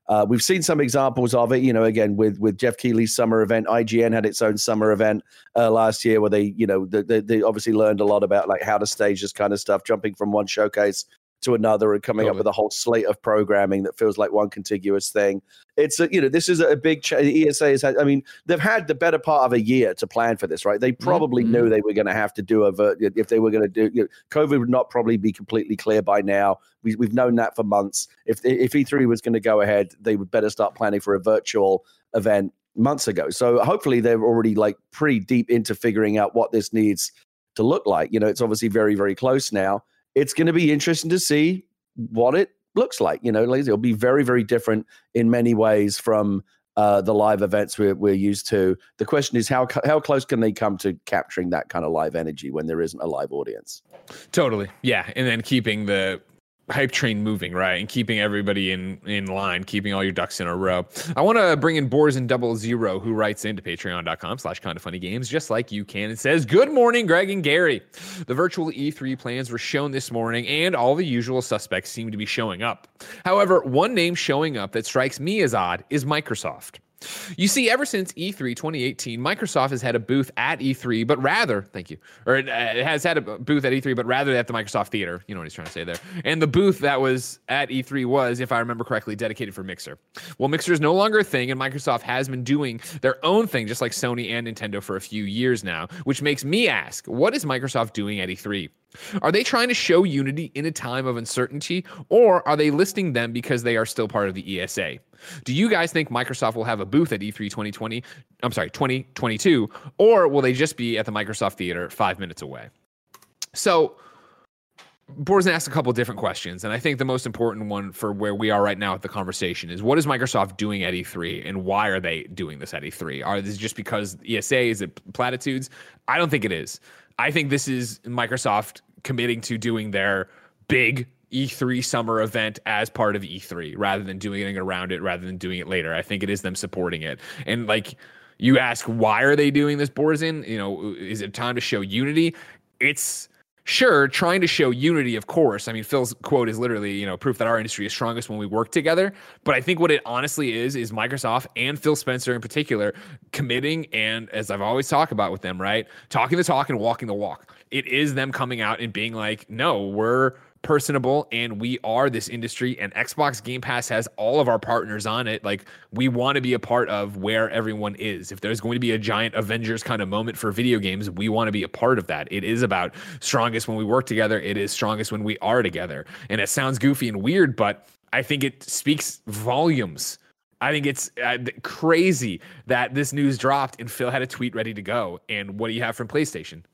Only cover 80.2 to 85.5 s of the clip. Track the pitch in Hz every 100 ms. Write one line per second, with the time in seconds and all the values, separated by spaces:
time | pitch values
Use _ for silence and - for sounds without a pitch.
80.2 | 135 - 127 160 135 123 123 113 117 143
81.2 | 139 202 214 104 98 101 87 - - -
82.2 | - 135 135 117 117 117 135 151 170 156
83.2 | 104 104 123 147 131 131 139 123 120 127
84.2 | 143 123 117 117 107 110 101 107 87 87
85.2 | - 95 80